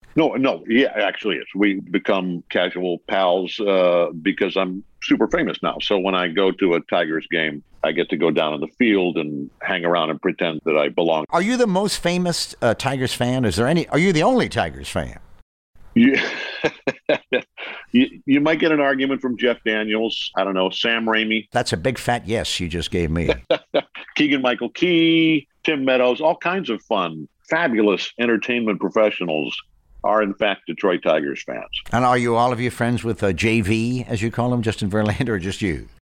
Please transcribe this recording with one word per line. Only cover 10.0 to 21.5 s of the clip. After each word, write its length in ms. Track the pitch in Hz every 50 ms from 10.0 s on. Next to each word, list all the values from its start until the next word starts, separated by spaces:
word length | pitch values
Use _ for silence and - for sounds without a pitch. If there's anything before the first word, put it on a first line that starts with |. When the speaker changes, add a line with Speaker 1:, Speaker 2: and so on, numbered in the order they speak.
| 80 78
Speaker 1:
and 100 | 80 73
pretend 400 | - 92 85 - 92 85 80 76 -
that 120 | 80 76 76
I 100 | 73 73
belong. 360 | - - 87 82 80 78 76 -
Speaker 2:
Are 100 | - 170
you 160 | 190 214 254 240
the 100 | 247 214
most 300 | 180 185 208 202 - -
famous, 580 | - 175 175 180 180 180 165 - - - - -
uh, 120 | - 120 107
Tigers 380 | - - 135 135 135 127 120 -
fan? 300 | - 120 123 127 131 127
Is 140 | 107 82 90
there 100 | 117 127
any, 200 | 165 175 151 -
are 100 | - 143
you 140 | 170 196 180
the 100 | 156 160
only 240 | 220 262 240 117 98
Tigers 400 | - 120 95 82 67 67 71 -
fan? 300 | - 90 73 62 53 - - - - - - _ _ _ _ _ _ - - - -
Speaker 1:
Yeah. 300 | 226 233 277 269 277 - - - - - - - - -
<laughs> 800 | 151 - - - - - - _ - 151 - - - - 123 - _ _ - - - - - - -
You, 300 | - 120 131 - - - -
you 160 | - 135 143
might 180 | 143 156 160 151
get 140 | 175 165 156
an 80 | 147
argument 400 | 143 139 139 135 135 135 135 127
from 160 | - 127 120 101
Jeff 260 | 120 123 117 - -
Daniels. 680 | 113 107 107 107 107 107 110 113 110 104 - - - -
I 80 | 92 95
don't 100 | 98 95
know, 160 | 92 92 92
Sam 360 | 90 - - 117 117 117 113
Raimi. 420 | 110 110 110 110 107 110 110 104 _